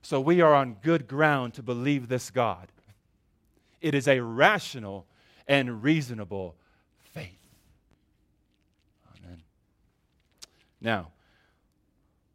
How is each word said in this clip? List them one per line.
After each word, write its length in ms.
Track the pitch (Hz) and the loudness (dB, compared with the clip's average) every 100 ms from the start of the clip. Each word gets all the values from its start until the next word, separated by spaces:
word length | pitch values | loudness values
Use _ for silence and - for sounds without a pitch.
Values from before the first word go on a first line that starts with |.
So 200 | - 139 | -4 -2
we 180 | 135 175 | 2 4
are 160 | 165 143 | 6 6
on 200 | 131 104 | 2 -4
good 320 | 151 165 127 | -2 -2 -2
ground 480 | 135 156 143 123 - | 0 2 2 -4 -10
to 80 | |
believe 440 | 117 120 131 143 117 | -8 -4 -2 -2 -2
this 220 | 127 - | -6 -4
God. 420 | 127 117 87 85 _ _ _ _ _ _ _ _ _ _ _ | -2 -2 -4 -14 _ _ _ _ _ _ _ _ _ _ _
It 120 | 160 | -2
is 140 | 139 135 | 0 4
a 140 | 131 | 2
rational 840 | 117 113 151 214 - 131 107 98 - _ _ _ - | 2 4 4 4 -4 -12 -12 -12 -14 _ _ _ 0
and 360 | 139 123 117 | 0 0 -2
reasonable 720 | 127 160 127 117 101 98 90 80 _ _ _ _ | 0 0 -2 -10 -10 -10 -10 -14 _ _ _ _
faith. 500 | _ - 110 92 _ _ _ _ _ _ _ _ _ _ _ _ _ _ _ _ _ - | _ -20 -20 _ _ _ _ _ _ _ _ _ _ _ _ _ _ _ _ _ _ -20
Amen. 240 | 87 85 82 _ _ _ _ _ _ _ _ _ - _ _ _ | -20 -20 _ _ _ _ _ _ _ _ _ _ -20 _ _ _
Now, 320 | 113 107 80 _ _ _ _ _ _ _ _ _ _ _ _ | -4 -4 -6 _ _ _ _ _ _ _ _ _ _ _ _